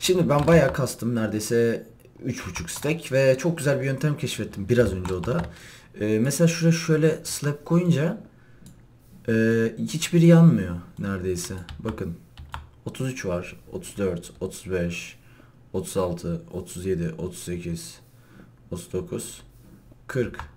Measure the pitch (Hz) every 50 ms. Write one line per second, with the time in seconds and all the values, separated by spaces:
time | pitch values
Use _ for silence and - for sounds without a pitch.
0 | - - 185 185 160 117 143 147 143 156 170 165 139 131 131 - 131 120 - -
1 | 110 117 120 117 110 107 104 107 101 - 120 117 117 117 113 - - - - -
2 | - - - - - 127 117 - - 101 85 - 85 - - - - 147 160 165
3 | - - 131 135 135 135 131 131 - 170 165 - 131 143 135 - - 139 131 127
4 | - 151 147 143 - 120 - - 104 - - 101 98 95 120 117 120 101 92 92
5 | 90 87 92 90 87 113 127 165 170 - - - - - - - - - - -
6 | 104 107 107 107 117 139 143 - 170 165 - - 165 165 165 - - - 156 151
7 | 156 156 - - - - - - 139 143 143 - - - 165 175 180 175 139 127
8 | 151 175 220 - - - - - - - - - - - - - - - - _
9 | _ - - - - - 113 113 113 113 113 113 113 113 - - 113 - - 156
10 | - - - 170 165 170 170 165 165 165 123 107 95 90 85 87 - - - -
11 | 101 101 98 95 90 92 92 85 - - 95 92 87 - - - - 113 107 -
12 | 98 85 85 - - - - - - - - - - - - - - - - -
13 | 131 131 127 - - 98 87 87 - - - - - - - 92 - - - 104
14 | 101 92 87 85 - - - - 95 92 - - - 90 92 90 85 87 87 -
15 | - - - - - - - - - - - - - - - 95 90 - - 98
16 | 92 87 85 85 - 85 85 82 - - - 90 92 - - 90 90 95 92 82
17 | 85 82 80 - 80 90 - - - 90 90 85 120 87 85 82 - - - -
18 | - - - - - - - - - - - - - - 92 85 - - - 92
19 | 90 85 98 113 - - - - - - - - - - - - - - - -
20 | - - - 131 117 98 - - - - -